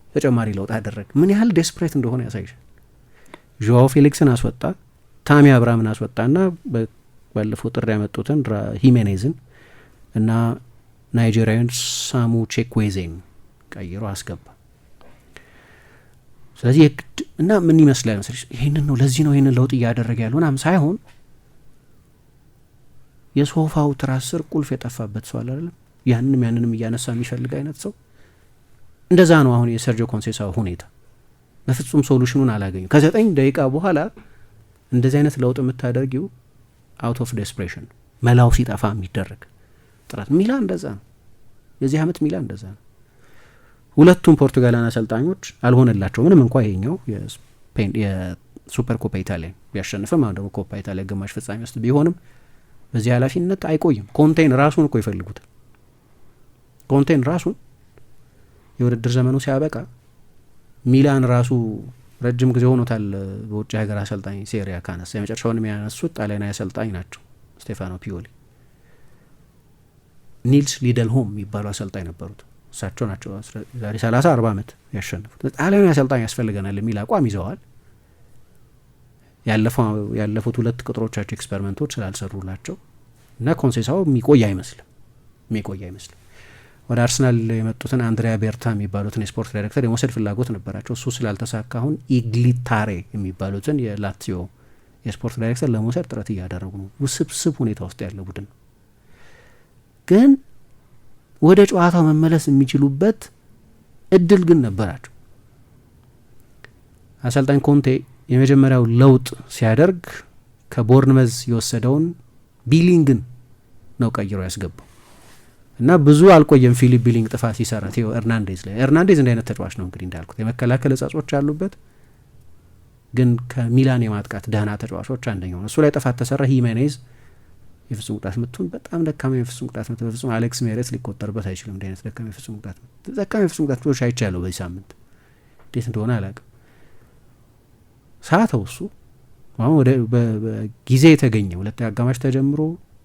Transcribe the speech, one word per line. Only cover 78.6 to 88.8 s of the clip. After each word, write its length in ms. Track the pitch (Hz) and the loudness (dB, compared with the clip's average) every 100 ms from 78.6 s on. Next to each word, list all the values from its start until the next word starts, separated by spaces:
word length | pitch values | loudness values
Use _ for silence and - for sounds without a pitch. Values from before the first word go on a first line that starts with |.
| _ _ _ _ _ _ _ _ - | _ _ _ _ _ _ _ _ -4
ያለፈው፣ 400 | 107 110 - 113 107 104 117 | 0 0 0 -2 -2 -4 -4
ያለፉት 400 | 107 107 107 117 | -4 -4 -4 -4
ሁለት 240 | 120 123 | -4 -4
ቅጥሮቻቸው 500 | - 110 113 - 101 | -8 -6 -6 -6 -8
ኤክስፐሪመንቶች 640 | 110 - 101 101 95 147 | -10 -10 -8 -6 -6 -8
ስላልሰሩላቸው 840 | - 95 95 95 98 95 95 - 190 _ _ _ _ _ - | -8 -10 -10 -12 -10 -12 -12 -14 -16 _ _ _ _ _ -6
እና 140 | 120 | -4
ኮንሴሳው 460 | 165 135 117 113 170 | 0 0 -2 -2 -2
የሚቆይ 440 | 175 127 120 147 | 0 0 4 4
አይመስልም፣ 420 | 107 95 - - - _ - _ _ _ - | 4 -2 -10 -18 -20 _ -20 _ _ _ -10
የሚቆይ 360 | 110 104 98 | -8 -8 -12
አይመስልም። 380 | 90 92 - - _ - - - - _ - | -14 -18 -20 -20 _ -20 -20 -20 -20 _ -6
ወደ 140 | 120 | 0
አርሰናል 500 | 120 - 131 120 113 | 0 2 2 2 0
የመጡትን 520 | 113 110 113 127 127 | -2 -4 -6 -4 -2
አንድሪያ 340 | 117 113 113 110 | 0 0 0 -2
ቤርታ 320 | 110 107 117 | -2 -4 -4
የሚባሉትን 540 | 107 | -4